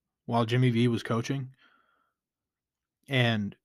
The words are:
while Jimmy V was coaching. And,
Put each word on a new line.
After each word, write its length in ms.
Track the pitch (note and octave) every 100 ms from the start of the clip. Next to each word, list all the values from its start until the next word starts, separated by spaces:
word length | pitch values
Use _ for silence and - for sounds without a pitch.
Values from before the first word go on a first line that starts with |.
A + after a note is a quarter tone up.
| _ _ -
while 180 | A#2
Jimmy 260 | A#2 B2 B2+
V 180 | A#2 B2
was 160 | A2+
coaching. 440 | - A2+ A#2 C#3 C3 - _ _ _ _ _ _ _ _ _ _ _ _ _ _ -
And, 460 | C3+ A#2+ A2+ G2+ -